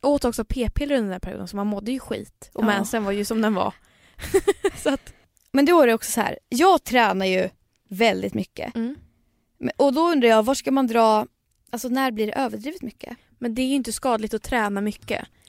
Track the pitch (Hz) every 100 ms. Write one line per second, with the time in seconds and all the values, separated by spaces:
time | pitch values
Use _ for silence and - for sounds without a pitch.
0 | 269 285 240 233 220 - 226 - 285 277
1 | 208 185 185 - 180 202 202 202 208 262
2 | - - - _ - - 214 202 214 233
3 | 202 202 202 220 220 196 196 - _ _
4 | _ - - 381 - - 381 - - 269
5 | - - _ _ _ 269 294 349 247 226
6 | - - 208 - _ 240 359 339 - 247
7 | 220 190 190 185 185 - _ _ _ 190
8 | 226 185 196 214 190 - - 233 233 302
9 | - _ _ _ _ _ - - 277 262
10 | 339 311 240 220 214 190 - 269 262 226
11 | 226 214 - _ _ _ _ 240 254 254
12 | 269 214 214 - 254 214 240 359 - -
13 | - 240 _ _ 240 226 262 277 233 220
14 | 269 220 214 214 - 247 208 202 208 208
15 | - 226 - _